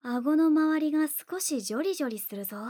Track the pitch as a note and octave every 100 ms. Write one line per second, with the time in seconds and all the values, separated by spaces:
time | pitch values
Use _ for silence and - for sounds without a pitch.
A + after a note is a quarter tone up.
0 | B3 B3 B3+ D#4 D#4+ D#4 D#4 D#4 D#4 D4+
1 | D4+ - - F#4 - C#4 G3 A3 F4+ F4+
2 | C4+ A3 - G3+ G3 G#3 A3+